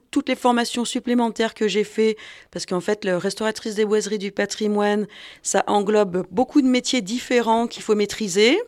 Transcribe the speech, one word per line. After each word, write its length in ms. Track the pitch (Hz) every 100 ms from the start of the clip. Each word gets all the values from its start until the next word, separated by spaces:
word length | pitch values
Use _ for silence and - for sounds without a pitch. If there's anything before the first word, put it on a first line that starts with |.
| _
toutes 180 | 285 277
les 60 |
formations 500 | 254 247 240 233 -
supplémentaires 720 | 226 247 247 247 233 214 226
que 140 | - 214
j'ai 160 | 190
fait, 340 | 208 - 220 214 - - -
parce 160 | 175 -
qu'en 140 | 180
fait, 260 | 175 214 196
le 100 | 180
restauratrice 600 | 190 190 220 220 226 208
des 100 | 214
boiseries 320 | 214 202 214
du 120 | 196
patrimoine, 760 | 196 202 - 214 208 208 208 202 - - -
ça 220 | - 196 196
englobe 580 | 208 196 214 202 175 -
beaucoup 300 | 180 247 294
de 80 | 262
métiers 320 | 254 247 262
différents 680 | 185 240 - 247 226 226 233
qu'il 160 | -
faut 120 | -
maîtriser, 680 | 214 202 - 214 175 220 349